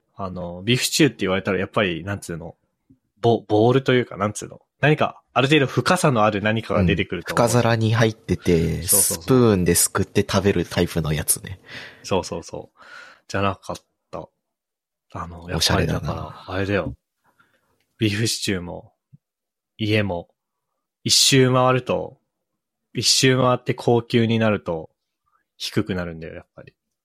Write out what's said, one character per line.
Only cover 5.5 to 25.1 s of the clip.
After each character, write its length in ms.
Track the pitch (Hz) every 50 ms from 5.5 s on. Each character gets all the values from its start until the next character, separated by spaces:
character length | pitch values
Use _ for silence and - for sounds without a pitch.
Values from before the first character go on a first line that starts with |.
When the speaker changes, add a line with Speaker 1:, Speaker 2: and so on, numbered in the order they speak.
| 156 151
Speaker 1:
度 60 | 135
深 300 | 127 - 127 - - 185
さ 140 | 175 - 156
の 140 | 127 110 104
あ 60 | 107
る 120 | 101 101 101
何 200 | 107 110 113 -
か 120 | - -
が 100 | 104 95
出 120 | 85 -
て 100 | - 95
く 100 | - -
る 80 | 76 -
と 100 | - -
思 80 | - 120
う。 20 |
Speaker 2:
う 40 | 113
ん。 20 |
深 120 | 117 123 117
皿 140 | 113 117
に 180 | 113 110 110 113
入 160 | 113 120 113
っ 40 | 110
て 220 | - - - 90
て、 460 | - - 95 87 82 82 82 80 80 82
Speaker 1:
そ 160 | 95 - -
う 20 |
そ 140 | - - 98
う 20 |
そ 40 | 85
う。 20 | -
Speaker 2:
ス 40 |
プ 80 | - 135 127 120 113 104
ー 40 |
ン 80 | 92 90
で 100 | 85 85
す 160 | - - -
く 120 | - 101 95
っ 40 |
て 200 | - - 104 98 -
食 160 | - 98 90
べ 80 | 101 95
る 120 | 90 85
タ 160 | - - 98 87
イ 60 | 80
プ 140 | - 85 78
の 100 | 76 78
や 120 | 76 73
つ 180 | - - - -
ね。 180 | - 95 - _ - - - - - - - -
Speaker 1:
そ 180 | - 101 90
う 40 | 82
そ 140 | - - 85
う 40 | 82
そ 300 | - - 85 - - _
う。 60 | _ - - - - - - - _ _ -
じ 80 | - 98
ゃ 40 | 101
な 140 | 98 95
か 160 | - - - 87
っ 40 | - _ _ _ _ _ _
た。 180 | - 85 78 - _ _ _ _ _ _ _ _ _ _ _ _ _ _ _ _ -
あ 140 | 95 85
の、 220 | 82 87 85 87 90
や 80 | 85 80
っ 20 | -
ぱ 140 | - 87 82
り 60 | 80
だ 140 | 80 82 -
か 60 | -
ら、 60 | - -
Speaker 2:
お 180 | - - -
し 20 | -
ゃ 0 |
れ 40 |
だ 80 | - -
な。 0 | -
Speaker 1:
あ 100 | 92 95
れ 80 | 98
だ 80 | 95 101
よ。 200 | 95 85 - - _ _ _ _ _ _ _ _ _ _ _ _ _ _ _ _ _ _ _ _ -
ビ 100 | 113 107
ー 20 |
フ 160 | 101 104 117
シ 160 | 110 - - -
チ 120 | - 98
ュ 40 | 90
ー 40 | 87
も、 300 | 87 85 87 - - _ _ _ _ _ - _ _ _ _ _ _ _ _ _ _ _
家 260 | - 110 104 107 107 104
も、 260 | 98 90 85 - _ _ _ _ _ _ _ _ _ _ _ _ _ _ _ -
一 60 | 131
周 420 | - - - - 139 135 131 127 127
回 200 | 127 127 127 127
る 100 | 127 123
と、 380 | - 90 87 85 - - _ _ _ _ _ _ _ _ _ _ _ _ _ _ _ -
一 100 | - 110
周 360 | - - - - 131 131 127
回 160 | 127 127 123
っ 20 | 123
て 160 | - - 117
高 280 | - - 131 120 117 113
級 240 | - - 120 113
に 120 | 110 117 113
な 120 | 113 110
る 120 | 104 95 -
と、 280 | - 85 80 78 - _ _ _ _